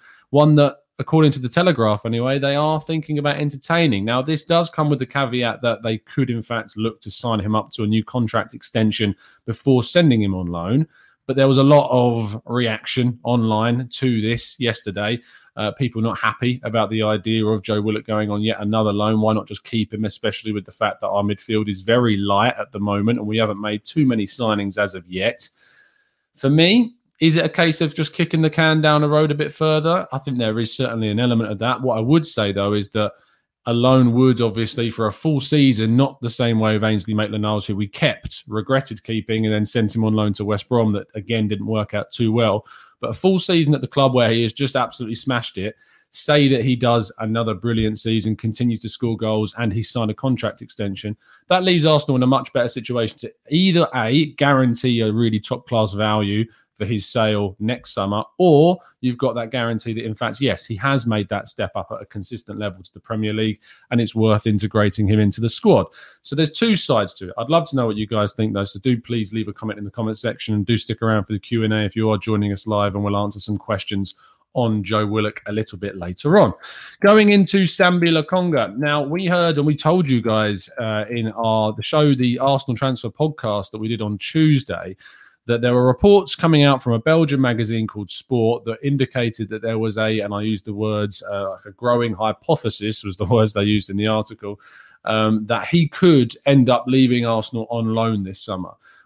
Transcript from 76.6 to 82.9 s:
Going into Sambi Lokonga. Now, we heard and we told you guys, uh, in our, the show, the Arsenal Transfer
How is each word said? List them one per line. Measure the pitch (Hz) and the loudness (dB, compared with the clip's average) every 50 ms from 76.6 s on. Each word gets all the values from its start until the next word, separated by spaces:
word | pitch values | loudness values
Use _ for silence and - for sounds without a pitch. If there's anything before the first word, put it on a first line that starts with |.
| - - - - - - - - | -12 -20 -20 -20 -20 -20 -6 0
Going | - 202 208 214 214 208 | 4 6 6 6 6 6
into | 202 202 190 - - 202 190 | 6 6 4 4 4 2 2
Sambi | 160 - - 190 180 180 175 165 170 | 2 2 2 2 4 4 4 2 2
Lokonga. | 165 160 151 - 185 185 180 175 156 127 110 92 101 123 | 2 2 0 0 -2 -2 0 0 2 0 0 0 -2 -2
Now, | 151 147 147 151 143 | -2 0 0 0 -2
we | 139 156 185 190 | -2 -4 -4 -2
heard | 170 180 175 170 170 160 143 | 0 0 2 2 2 2 2
and | 143 | 2
we | 151 151 | 2 0
told | 143 - 156 170 185 170 135 | 2 2 2 2 4 4 2
you | 131 117 107 | 2 2 2
guys, | 117 110 110 107 104 101 92 - - - - | 2 2 2 2 0 -2 -4 -8 -12 -10 -8
uh, | 117 110 107 107 107 107 | -6 -4 -4 -4 -4 -4
in | 120 120 110 110 104 | -4 -4 -4 -4 -4
our, | 110 113 113 110 110 107 107 104 | -2 0 0 2 2 2 0 -2
the | - 107 | -4 -6
show, | - - 151 151 147 139 | -2 2 2 4 4 4
the | 123 127 123 120 123 | 4 2 0 0 0
Arsenal | 135 139 139 131 - - 120 | 0 0 0 0 -2 -4 -4
Transfer | - 135 131 | -2 -2 -2